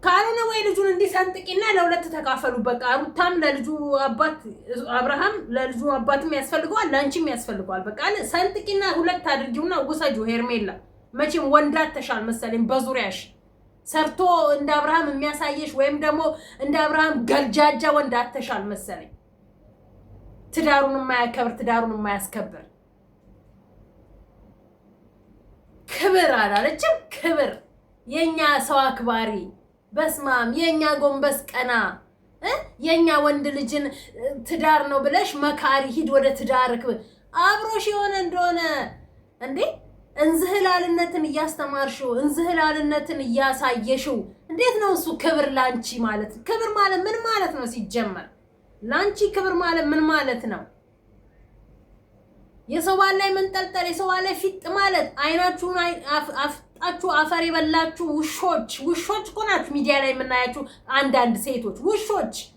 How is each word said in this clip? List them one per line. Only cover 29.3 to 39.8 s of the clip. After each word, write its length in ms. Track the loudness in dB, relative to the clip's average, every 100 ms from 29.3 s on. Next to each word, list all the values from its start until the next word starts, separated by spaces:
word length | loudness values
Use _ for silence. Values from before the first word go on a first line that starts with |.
| -4 -8 -18 _ _ _
በስማም 560 | -2 -2 -2 -2 0 0
የኛ 280 | 0 0 2 0 2
ጎንበስ 420 | 0 2 0 -2 -6
ቀና 260 | -6 0 0 0 -4 -18 _ _ _
እ 100 | -4 -4 -6 -8
የኛ 260 | 2 4 6 6
ወንድ 280 | 4 2 0
ልጅን 340 | -4 -4 -4 -4 -8 -18 -8 -6 -6
ትዳር 380 | -6 0 4 4 4
ነው 120 | 0
ብለሽ 300 | 2 2 0 0
መካሪ 480 | -2 0 2 2 2
ሂድ 180 | -2 2
ወደ 160 | 4 4
ትዳርክ። 520 | 0 0 2 2 0 -2 -6 -8 _ _
አብሮሽ 520 | 2 4 2 0 -2 -2
የሆነ 280 | 0 0 0
እንደሆነ 420 | -2 0 0 2 0 -2 -4 -10 -20 -20 _ _
እንዴ 180 | -8 -2 -2 -4